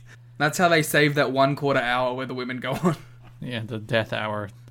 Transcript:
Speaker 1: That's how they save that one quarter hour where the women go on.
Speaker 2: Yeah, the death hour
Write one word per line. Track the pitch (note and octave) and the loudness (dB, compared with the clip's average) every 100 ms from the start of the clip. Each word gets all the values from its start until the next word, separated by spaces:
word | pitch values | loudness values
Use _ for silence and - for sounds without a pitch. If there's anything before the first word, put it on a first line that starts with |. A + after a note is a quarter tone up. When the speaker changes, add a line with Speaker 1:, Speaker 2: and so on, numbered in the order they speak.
| - - - - | -20 -20 -14 -2
Speaker 1:
That's | D3+ E3+ | -2 2
how | F3 | 4
they | E3 | 4
save | D3+ D3+ D3 D3 | 4 4 4 4
that | B2+ | 2
one | C3 C#3 C#3 | 4 2 2
quarter | C#3+ C3+ | 0 0
hour | A#2+ B2 B2+ | 2 0 0
where | B2+ B2+ | -2 -6
the | |
women | B2+ B2 B2+ | -6 -6 -6
go | B2+ | -4
on. | C3+ E3+ D3+ - - - - | 0 0 0 -6 -20 -20 -14
Speaker 2:
Yeah, | B2+ A#2 A2+ | -8 -8 -6
the | A2+ | -8
death | G#2+ A2+ G#2+ | 0 0 0
hour | A2+ G#2+ G#2 G2+ - - | -4 -4 -4 -8 -12 -16